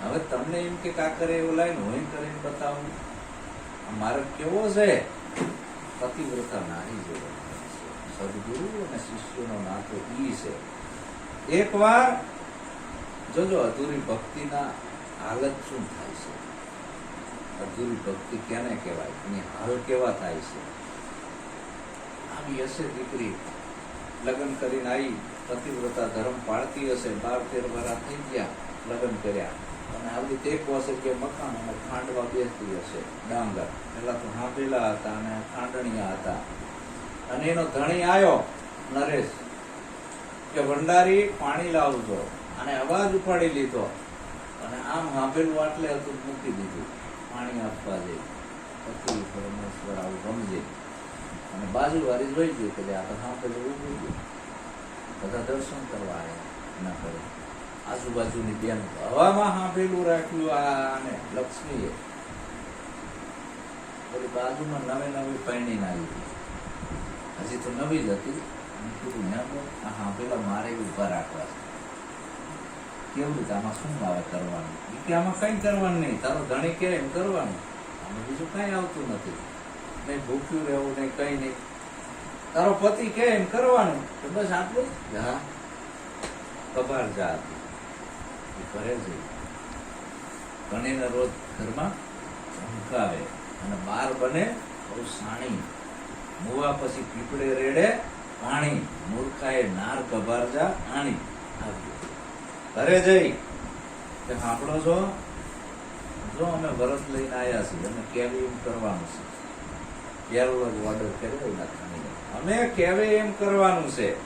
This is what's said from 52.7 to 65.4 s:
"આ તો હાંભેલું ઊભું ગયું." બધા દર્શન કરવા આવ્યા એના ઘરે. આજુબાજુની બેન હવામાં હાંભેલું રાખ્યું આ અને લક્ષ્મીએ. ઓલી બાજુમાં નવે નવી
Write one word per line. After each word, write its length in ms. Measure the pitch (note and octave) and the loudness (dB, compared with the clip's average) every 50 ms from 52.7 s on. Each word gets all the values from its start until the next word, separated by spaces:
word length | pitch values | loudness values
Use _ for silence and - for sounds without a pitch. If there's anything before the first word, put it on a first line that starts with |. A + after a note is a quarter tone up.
| F#2+ G2+ G2 G2 G2 | -2 -2 -4 -2 -2
"આ 60 | F#2+ | -2
તો 140 | F#2 - G#2+ G2+ A2 | -2 -4 -4 -6 -4
હાંભેલું 420 | B2 B2 - - B2 A#2 A#2+ B2 | -6 -6 -4 -4 -4 -2 -2 -2
ઊભું 360 | C3+ C#3+ C#3 C#3+ C#3+ C#3+ C#3+ | -4 -4 -4 -4 -4 -4 -4
ગયું." 120 | - - - - - - - - - - - - - - - - - - - - - - - - | -4 -4 -4 -6 -6 -10 -10 -12 -10 -10 -10 -10 -10 -10 -12 -12 -12 -12 -12 -12 -10 -10 -10 -6
બધા 200 | G2 G2 G2 A#2 | -6 -4 -2 -2
દર્શન 440 | A#2+ A#2+ C3 C3+ C3+ - D#3 - - | -2 0 0 -2 -2 -4 -6 -8 -6
કરવા 280 | - - G2+ G2 F#2 F2 | -6 -6 -6 -6 -6 -6
આવ્યા 220 | E2+ E2+ E2+ E2+ E2+ E2+ E2+ - - - - - - | -6 -6 -6 -8 -8 -10 -10 -10 -10 -10 -10 -8 -6
એના 80 | F#2 F#2 | -6 -6
ઘરે. 1000 | - - - - E2 E2 D#2+ - - - - - - - - - - - - - | -4 -4 -6 -6 -6 -6 -8 -10 -10 -10 -12 -12 -10 -10 -10 -12 -12 -10 -6 -4
આજુબાજુની 640 | - B2+ A#2+ B2+ A#2 A#2+ A2+ A2 G#2+ A#2+ A2 G#2+ G#2 | -4 -4 -2 -2 0 0 0 0 0 0 0 0 0
બેન 280 | G2+ A2 A2+ A2+ G#2+ G2+ F#2 - - - - | 0 0 0 0 0 -2 -4 -6 -4 -2 2
હવામાં 480 | - D3 E3+ G3 G3 G#3 G#3 G3+ F#3 F#3 | 8 10 10 10 10 8 6 6 4 4
હાંભેલું 460 | F#3 F3+ E3+ F#3 F#3 F#3 F#3 F3+ F3+ | 2 0 2 4 4 4 4 4 6
રાખ્યું 480 | E3+ E3 E3 D#3+ - E3+ D#3+ D#3+ D#3 D3+ | 6 6 6 4 0 0 2 2 4 4
આ 420 | C#3+ C#3+ C#3+ C#3+ C3+ C3+ C3+ C3+ | 4 4 4 4 2 2 0 0
અને 140 | C3+ C3 C3 - - - - - | -2 -4 -4 -6 -6 -6 -4 -2
લક્ષ્મીએ. 520 | B2+ B2+ B2+ - - - D#3 C#3+ B2 G2 E2 - - - - - - - - - - - - - - - - - - - - - - - - - - - - - - - - - - - - - - - - - - - - B2 | -2 -2 -2 -4 -8 -8 -6 -4 -2 -2 -2 -4 -6 -10 -10 -10 -10 -10 -10 -10 -10 -10 -8 -8 -10 -10 -10 -10 -10 -10 -10 -10 -10 -10 -10 -10 -10 -10 -10 -10 -10 -10 -10 -10 -10 -10 -10 -10 -10 -10 -10 -10 -10 -10 -6 -6
ઓલી 120 | B2+ B2+ B2 | -4 -4 -2
બાજુમાં 600 | A#2+ B2 B2 B2+ C3+ D3+ D3+ D3+ D3+ C#3+ C3 B2 | -2 0 0 0 0 -2 -2 -2 -2 -2 0 0
નવે 200 | C3 C3+ C#3+ C#3+ | 0 0 0 -2
નવી 300 | C#3 C3+ C3+ C3+ C3+ - | -2 -2 -2 -2 -2 -4